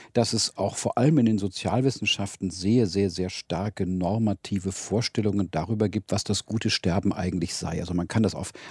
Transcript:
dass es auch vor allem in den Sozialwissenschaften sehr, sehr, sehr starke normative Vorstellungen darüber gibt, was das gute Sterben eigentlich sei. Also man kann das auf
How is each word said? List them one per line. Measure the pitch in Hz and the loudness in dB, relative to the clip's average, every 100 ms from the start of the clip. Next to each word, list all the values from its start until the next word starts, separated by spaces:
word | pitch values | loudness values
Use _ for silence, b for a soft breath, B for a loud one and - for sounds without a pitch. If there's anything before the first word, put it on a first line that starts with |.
| B | B
dass | 120 113 | 0 2
es | 110 - - | 2 -2 -2
auch | 101 | -4
vor | - - - | -2 -2 2
allem | 139 151 | 4 6
in | 117 | 4
den | 104 | 2
Sozialwissenschaften | 98 - 95 117 131 - 101 - 98 - 95 | 0 -2 -2 2 2 0 -2 -2 -4 -4 -6
sehr, | 90 98 123 98 | -2 2 4 4
sehr, | 98 98 | 2 2
sehr | 90 90 | 0 -4
starke | - - 85 104 - 92 | -4 -4 -2 -2 -2 -2
normative | 92 90 110 107 92 - 98 95 | 0 0 2 0 0 -4 -4 -4
Vorstellungen | - - 107 117 - 104 101 90 | -6 -2 -2 0 0 0 0 0
darüber | 78 87 107 104 | -2 -2 0 0
gibt, | - - | 0 -2
was | 98 | -2
das | - 101 | 0 -2
gute | - 110 107 | -2 -2 0
Sterben | - 90 95 101 | 0 0 2 0
eigentlich | - 92 87 90 | 0 -2 -2 -2
sei. | - 85 85 | -4 -4 -4
Also | 85 | -2
man | 87 87 | -4 0
kann | 110 | 2
das | 95 | 2
auf | 76 - - B | 0 -8 -12 B